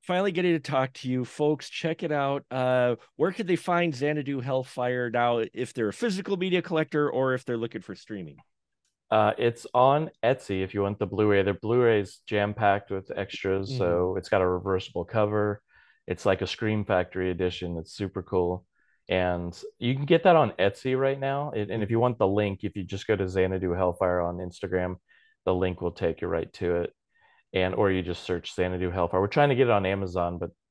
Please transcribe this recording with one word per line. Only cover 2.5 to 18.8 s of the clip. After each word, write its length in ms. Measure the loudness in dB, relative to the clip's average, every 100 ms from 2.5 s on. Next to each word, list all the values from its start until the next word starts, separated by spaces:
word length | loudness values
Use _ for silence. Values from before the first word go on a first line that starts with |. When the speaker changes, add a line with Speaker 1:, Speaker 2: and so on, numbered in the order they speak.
Speaker 1:
Uh, 440 | -2 2 4 2 0 -8
where 160 | -2 -2
can 160 | 0 -2
they 80 |
find 400 | -2 2 0 0
Xanadu 440 | 0 -2 -2 -4 -6
Hellfire 720 | -2 -2 -2 -4 -2 -2 0
now 300 | 2 2 2 -2
if 220 | -4 -6
they're 140 | -2 -2
a 40 |
physical 440 | 0 -2 -2 -4 -4
media 240 | 0 0
collector 480 | 0 -2 0 0 0
or 240 | 0 0
if 100 | -2
they're 140 | -4 -4
looking 240 | -4 -8
for 140 | -12
streaming? 420 | -16 -12 -12 -12 -16 _ _ _ _ _ _ _
Speaker 2:
Uh, 220 | 2 4 2
it's 260 | 0 0 -2
on 380 | 4 6 4 0 _
Etsy 380 | 0 0 -2 -4
if 120 | -2
you 80 | -2
want 160 | -2 -2
the 80 | -4
Blu-ray. 340 | 2 4 4
The 120 | 4
Blu-ray 460 | 0 0 4 6 4
is 180 | 0 -12 -4
jam-packed 640 | 0 0 2 2 2 0
with 180 | -8 -6
extras, 540 | -6 -6 -4 -2 0 -2
Speaker 1:
Mm-hmm. 80 | -2
Speaker 2:
so 360 | 0 2 0 -2
it's 120 | 0
got 140 | 2
a 40 | 2
reversible 580 | 0 -2 -4 -4 -8
cover. 540 | -4 -2 0 0 -2 -4 _ _ _ _
It's 180 | -8 -2
like 200 | 0 0
a 40 | -2
Scream 380 | -4 -2 -2
Factory 460 | 2 0 0 -2 -4
edition. 460 | 0 -2 -2 -8 -8
It's 140 | -10
super 280 | -8 -6 -6
cool. 420 | -2 0 0 -2 _ _